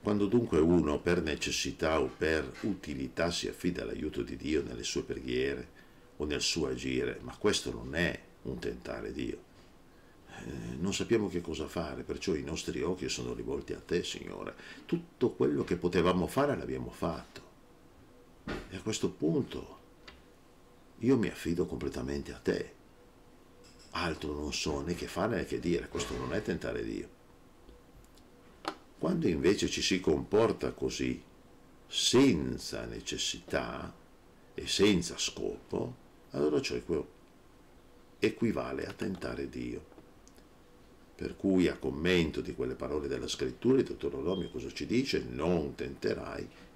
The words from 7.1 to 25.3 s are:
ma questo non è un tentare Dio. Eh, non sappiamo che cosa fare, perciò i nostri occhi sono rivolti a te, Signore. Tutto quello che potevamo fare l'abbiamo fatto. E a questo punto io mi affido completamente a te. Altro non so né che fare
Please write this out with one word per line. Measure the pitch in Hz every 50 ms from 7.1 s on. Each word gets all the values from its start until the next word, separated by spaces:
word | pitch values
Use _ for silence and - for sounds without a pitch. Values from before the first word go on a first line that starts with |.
| - -
ma | - 123 -
questo | - - - - - - 64
non | - 57 58 65 69
è | 82 87 73 - - - - - - -
un | 64 65 62
tentare | - 60 60 62 - 60 58 58 53 52 65
Dio. | - 60 57 - - - - - - - - - - - - - - - - - - -
Eh, | - - - - - - 64 57 58 62 67
non | 85 101 92
sappiamo | - 95 87 117 110 104 92
che | 87 87
cosa | 82 82 78 73 76
fare, | - - 90 78 73 67 - -
perciò | - 73 - - 98 85
i | 73 65
nostri | 69 80 85 - - - -
occhi | 73 85 90 - -
sono | 65 - - 62 62 -
rivolti | - 57 58 69 71 - - -
a | -
te, | - - 85 87 -
Signore. | - - - - 50 50 50 50 50 - - - - - - -
Tutto | - - 170 170 - - - 190 -
quello | - - - 143 147 139 -
che | - 90
potevamo | 85 - 87 87 92 82 90 90 90 85
fare | 76 - 135 143 143 120
l'abbiamo | 87 65 62 65 65 62 57
fatto. | - - - 85 80 - - - - - - - - - - - - - - - - - - - - - - - - - - - - - - -
E | -
a | 95
questo | - 110 107 - - 90
punto | - - 143 160 165 147 - - - 67 - - - - - - - - - - - - - - - - - - - - - - - - - - - -
io | 110 120 135
mi | 117 101 73
affido | - - - - 85 85 85
completamente | - - 64 69 69 69 69 62 67 71 71 71 - -
a | -
te. | - - - - - - - - - - - - - - - - - - - - - - - - - - - - - -
Altro | - - 87 82 78 - - 73 73
non | 73 73 73 71
so | - - 82 73 69
né | 69 80 87
che | - -
fare | - - - 95 110